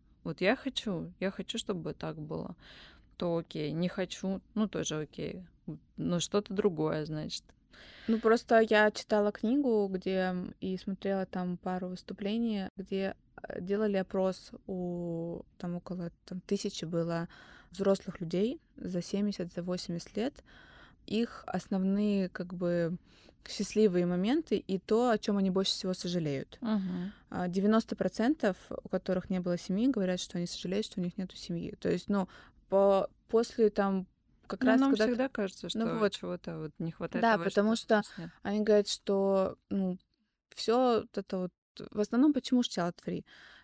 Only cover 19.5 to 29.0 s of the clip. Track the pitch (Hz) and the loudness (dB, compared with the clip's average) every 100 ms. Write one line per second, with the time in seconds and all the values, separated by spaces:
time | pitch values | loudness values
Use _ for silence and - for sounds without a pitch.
19.5 | - 175 180 - 170 - - 247 - - | -6 -4 -4 -4 -8 -6 -4 -4 -6 -18
20.5 | - - - - - - 214 233 - - | -20 -20 -20 -20 -20 -4 -2 -2 -4 -6
21.5 | 185 - 190 190 196 208 202 185 - 180 | -6 -2 0 2 2 2 2 0 -4 -8
22.5 | 180 175 175 165 180 - - - - - | -2 0 2 0 -2 -10 -20 -20 -20 -10
23.5 | - 202 214 214 180 175 180 196 294 320 | -6 -2 4 4 4 2 2 2 0 0
24.5 | 202 - 190 - 220 247 214 - 202 190 | -2 -2 -4 0 2 4 2 2 2 2
25.5 | 185 196 - 185 185 175 175 156 135 - | 2 0 -2 -4 -4 -2 -2 -2 -4 -6
26.5 | - 233 214 190 180 180 - - 196 180 | -8 -2 -2 -2 -4 -6 -10 -10 -6 -2
27.5 | 180 202 220 - 214 185 - 226 311 214 | 2 4 4 2 0 -2 0 0 2 0
28.5 | 180 - - - 185 | -2 -6 -12 -6 -4